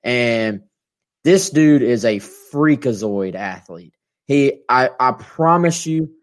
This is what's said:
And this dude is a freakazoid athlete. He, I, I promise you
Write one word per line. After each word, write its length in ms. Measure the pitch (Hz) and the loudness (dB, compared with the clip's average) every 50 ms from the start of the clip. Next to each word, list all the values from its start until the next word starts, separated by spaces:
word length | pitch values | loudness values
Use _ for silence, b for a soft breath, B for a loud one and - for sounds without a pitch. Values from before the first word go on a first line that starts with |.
And 600 | _ - 120 123 120 117 117 113 110 110 104 98 _ _ _ _ _ _ _ _ _ _ _ _ _ | _ -2 -2 0 0 0 0 0 -2 -4 -4 -6 _ _ _ _ _ _ _ _ _ _ _ _ _
this 240 | 160 185 190 - - | 2 2 4 2 0
dude 320 | - 151 156 151 147 143 | 2 4 4 6 6 4
is 240 | 123 113 123 113 98 | 4 2 0 0 0
a 160 | 117 107 101 | 0 -2 -2
freakazoid 1120 | - - - - - - - 143 147 151 147 135 - 131 113 98 107 107 101 98 95 95 90 | -6 -12 -18 -18 -18 -10 -2 0 2 2 2 2 0 -4 -4 -2 -4 -4 -4 -4 -4 -6 -6
athlete. 580 | 92 101 95 90 90 _ _ 90 85 87 80 _ _ _ _ _ _ _ | -8 -8 -10 -10 -12 _ _ -20 -20 -20 -20 _ _ _ _ _ _ _
He, 360 | - 139 143 139 139 139 - - - | -2 0 2 2 2 0 -4 -4 0
I, 220 | 120 127 131 127 - | 0 2 2 0 -2
I 140 | - 127 127 | 0 -2 -2
promise 760 | 127 - - - - - 160 165 170 175 175 170 165 - - | -2 -4 -12 -20 -6 -2 0 2 2 2 2 0 -2 -2 -6
you 260 | 160 160 160 160 151 - _ | -4 -4 -4 -4 -6 -10 _